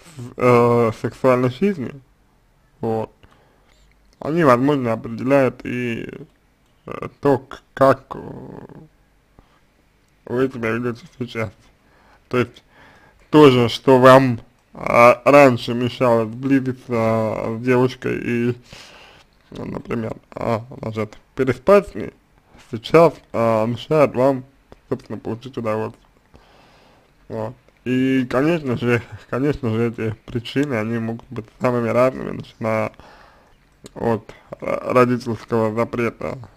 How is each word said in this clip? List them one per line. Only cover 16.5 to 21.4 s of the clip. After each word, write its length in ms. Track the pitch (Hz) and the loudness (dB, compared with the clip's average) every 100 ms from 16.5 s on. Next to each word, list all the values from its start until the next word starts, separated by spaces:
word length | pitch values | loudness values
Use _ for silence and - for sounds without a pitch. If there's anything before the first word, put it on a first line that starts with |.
| 139 131 127 - | 0 0 -8 -6
а, 680 | 120 113 113 110 107 104 113 | -2 0 0 -2 -4 -6 -6
с 60 | |
девушкой 560 | 123 127 127 127 127 120 | 0 2 2 -2 -6 -6
и, 340 | - 120 120 123 - - - - - - _ _ _ | -4 -2 -2 -4 -12 -20 -20 -20 -20 -20 _ _ _
ну, 140 | - 113 | -14 -12
например, 500 | - - 120 110 - _ | -10 -8 -8 -8 -12 _
а, 320 | - - 113 123 135 | -10 -6 -6 -8 -14
значит, 360 | 113 110 104 - _ | -10 -8 -10 -12 _
переспать 540 | - | -4